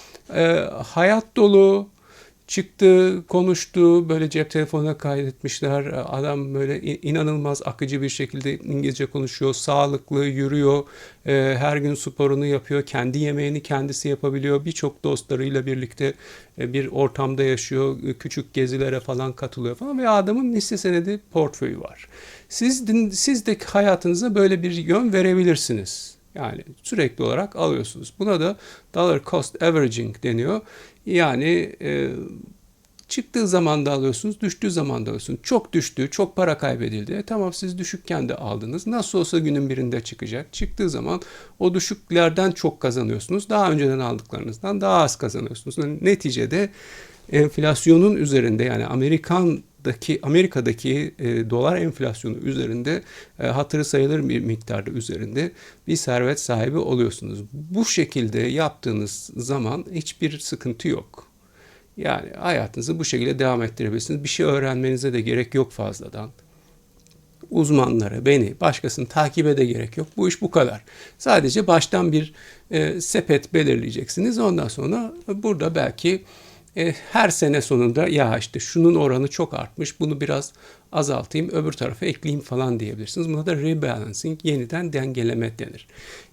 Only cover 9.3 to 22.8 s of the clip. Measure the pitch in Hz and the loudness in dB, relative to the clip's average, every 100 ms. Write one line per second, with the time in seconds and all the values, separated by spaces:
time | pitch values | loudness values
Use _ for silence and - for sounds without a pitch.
9.3 | - 135 127 - 143 143 139 - 139 143 | -2 -2 0 0 2 2 0 -2 0 0
10.3 | 135 139 147 143 143 139 - - - - | 0 0 4 4 4 0 -12 -20 -10 0
11.3 | 139 135 127 143 147 143 139 - 131 143 | 2 2 2 0 0 0 -2 -4 0 2
12.3 | 139 143 139 - 143 139 131 123 139 147 | 2 2 0 0 -2 -2 -2 -2 0 0
13.3 | 143 143 147 - 139 139 135 147 143 143 | 0 -2 -2 -2 -2 -2 -4 -4 -2 -2
14.3 | 139 139 143 156 160 143 - 151 135 - | 0 2 0 0 -4 -6 -4 -2 -2 -2
15.3 | 131 135 135 131 127 123 - 139 - - | -4 -2 -2 -2 -4 -6 -4 -4 -4 -12
16.3 | - - - 123 135 131 135 139 - 135 | -20 -18 -8 -4 -4 -2 0 0 0 -2
17.3 | 135 135 127 - 131 135 131 139 127 - | 0 0 0 -2 -2 -2 -2 -6 -8 -8
18.3 | - - 139 127 131 135 127 127 127 131 | -10 -6 -2 -2 0 -2 -2 -4 -4 -4
19.3 | 123 131 - 120 120 269 262 240 208 190 | -6 -10 -6 -6 -6 -6 -2 2 2 2
20.3 | 233 254 220 - 202 185 175 175 208 _ | 0 0 0 -2 -2 0 0 0 -4 _
21.3 | 165 147 - 131 - - - - - - | 0 0 -2 -6 -6 -12 -16 -20 -20 -20
22.3 | - - - 240 262 | -20 -12 -2 0 0